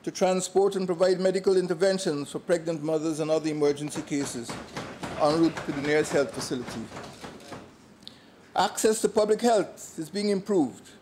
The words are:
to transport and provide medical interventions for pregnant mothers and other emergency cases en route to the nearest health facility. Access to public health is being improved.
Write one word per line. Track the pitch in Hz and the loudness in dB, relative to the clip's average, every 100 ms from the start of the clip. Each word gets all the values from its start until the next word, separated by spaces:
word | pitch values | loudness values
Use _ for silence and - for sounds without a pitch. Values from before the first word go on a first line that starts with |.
to | - | -10
transport | - 185 185 180 190 196 | 0 2 2 2 4 4
and | 196 185 | 2 -2
provide | 165 185 180 | 2 2 4
medical | 190 185 190 | 2 2 2
interventions | 185 180 165 190 190 185 143 139 | 2 2 2 2 2 -2 -4 -6
for | 147 | -8
pregnant | - 170 160 160 | -2 0 0 -4
mothers | 151 160 160 151 | -2 0 0 -2
and | 156 | 0
other | 156 156 | 0 0
emergency | 151 147 139 147 160 | 2 2 2 -4 -6
cases | 147 143 131 123 117 - - - - - - - | -4 -4 -4 -6 -10 -12 -12 -12 -12 -12 -10 0
en | 151 165 | 2 4
route | 165 - - | 2 0 -6
to | |
the | 143 | -4
nearest | 147 151 147 | 0 0 2
health | 156 127 | 0 0
facility. | - - 131 120 113 113 - - - - - - - - - - - - - - - - | -4 -6 -6 -6 -10 -12 -14 -16 -16 -18 -18 -16 -18 -18 -20 -20 -20 -20 -20 -20 -20 -6
Access | - 196 - 226 220 | 0 0 2 2 2
to | 208 | 2
public | 214 214 214 | 2 2 4
health | 240 220 160 - - - | 4 4 2 -8 -16 -12
is | 156 | -6
being | 202 208 | -2 0
improved. | 196 196 196 131 101 - - | 0 2 2 2 -2 -20 -20